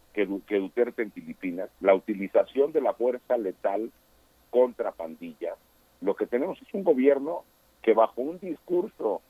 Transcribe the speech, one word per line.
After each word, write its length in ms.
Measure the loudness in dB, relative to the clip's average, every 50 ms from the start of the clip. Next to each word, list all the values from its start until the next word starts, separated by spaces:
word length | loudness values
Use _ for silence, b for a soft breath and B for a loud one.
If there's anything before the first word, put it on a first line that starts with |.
| _ _ -4
que 120 | -4 -2
Du-, 180 | -2 -4 -6 -4
que 120 | -2 -2
Duterte 440 | -2 -2 -2 -2 -2 -2 -2 -2 -6
en 100 | -8 -8
Filipinas, 580 | -10 -14 -14 -14 -12 -8 -8 -8 -6 -6 -8 -10 _ 0
la 160 | 4 4 4
utilización 800 | 4 2 -2 -6 -6 -4 0 2 2 2 2 2 0 0 2 0
de 80 | 0
la 120 | 0 0 0
fuerza 440 | 0 0 -2 -2 -2 -4 -4 -4
letal 520 | -2 -2 -4 -6 _ -4 -4 -4 -4 -6 -8 -12 _ _ _ _ _ _ _ _ _ _ _
contra 420 | 2 4 4 4 2 -4 -6 -6
pandillas. 640 | -6 -8 -10 -12 -12 -12 -14 -14 -12 -10 -10 -10 -10 -10 _ _ _ _ _ _ _ _
Lo 140 | -4 -2 -2
que 120 | -2 -2
tenemos 340 | -4 -2 -4 -4 -4 -8 -10
es 120 | -12 -10 -8
un 100 | -2 2
gobierno 600 | 2 2 4 4 4 4 4 0 -6 -8 -10 -12 _ _ _ _ _ _ _
que 120 | 2 4 6
bajo 280 | 6 4 4 2 -2
un 160 | -8 -6 -8 -8
discurso 840 | -10 -10 -10 -10 _ -4 -2 -2 -2 -4 -6 -4 -4 -2 -2 -4 -8